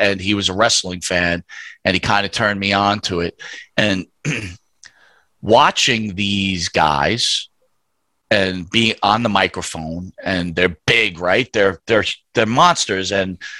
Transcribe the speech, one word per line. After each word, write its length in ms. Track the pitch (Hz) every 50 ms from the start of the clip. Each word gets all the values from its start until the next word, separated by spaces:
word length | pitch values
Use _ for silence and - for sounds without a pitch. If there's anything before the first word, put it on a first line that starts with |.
and 200 | 104 101 101 95
he 140 | 92 98 104
was 140 | 101 98 92
a 60 | 92
wrestling 480 | 98 113 117 - - - 90 90 90 -
fan, 420 | - 92 87 87 87 85 87 - _ - - - - - _ -
and 100 | 95 92
he 60 | 92
kinda 280 | - - 107 101 101 95
turned 300 | - - 113 104 101 98
me 140 | 98 101 98
on 280 | 98 101 101 104 104
to 200 | - - 95 85
it. 200 | 85 85 - _ - - - - - _ -
And 300 | - 107 104 95 95 87 _ _ _ -
<clears throat> 340 | 147 143 113 104 95 87 - _ _ _ _ - - _ _ _ _ _ _ _ _ _ _
watching 760 | - 98 113 127 147 180 - - - - 120 110 110 104 90
these 540 | 95 104 98 101 98 98 95 95 87 82 -
guys 800 | - 92 80 76 73 71 71 80 107 120 - - - - - - _ _ _ _ _ _ _ _ _ _ _ _ _ _ _ -
and 380 | 110 101 95 95 92 92 87 87
being 240 | - 117 113 110 104 - -
on 200 | 101 104 113 120
the 60 | 110
microphone, 840 | 101 98 95 92 - 95 87 - - 82 80 80 82 87 92 90 - - -
and 320 | 92 95 90 87 87 80
they're 220 | 87 90 92 82 - -
big, 320 | - 120 117 110 101 87 80
right? 320 | 90 90 95 120 131 - -
They're, 280 | 110 98 98 90 - _
they're, 180 | - 113 107 95 - - - _ _ -
they're 100 | 117 113
monsters. 640 | 107 117 143 170 175 170 - - - 101 95 95 92
And 280 | 98 98 92 95 92 - - - - -